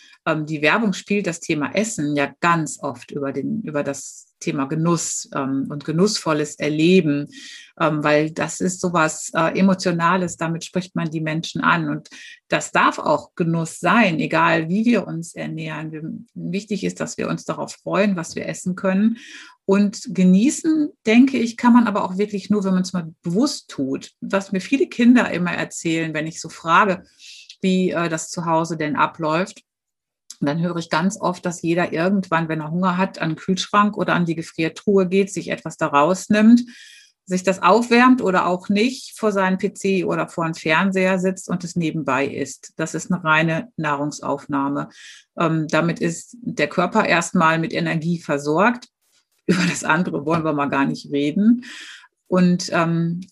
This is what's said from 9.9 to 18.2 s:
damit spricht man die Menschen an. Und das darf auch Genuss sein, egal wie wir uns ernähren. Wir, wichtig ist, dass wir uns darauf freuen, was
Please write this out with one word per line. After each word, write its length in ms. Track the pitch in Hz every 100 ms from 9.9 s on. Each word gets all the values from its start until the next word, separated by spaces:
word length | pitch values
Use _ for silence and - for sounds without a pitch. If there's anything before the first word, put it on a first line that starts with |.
| 170 170 185 175 -
damit 280 | 165 165
spricht 300 | - 185 180
man 160 | 170 165
die 100 | 160
Menschen 420 | 156 160 170 165
an. 260 | 165 170 151
Und 220 | 151 - - - - -
das 220 | 156 -
darf 280 | 175 254 -
auch 360 | - 147 -
Genuss 440 | - 165 165 160 -
sein, 400 | 175 214 208 160
egal 500 | 160 160 165 165 160
wie 160 | 196
wir 220 | 226 233 -
uns 280 | 160 165
ernähren. 580 | - 156 160 160 156 160
Wir, 100 | 156 160 - -
wichtig 500 | 180 170 185 208 196
ist, 160 | 180 180
dass 160 | - -
wir 120 | -
uns 160 | 160
darauf 280 | - 151 143
freuen, 440 | - - 170 208
was 180 | 180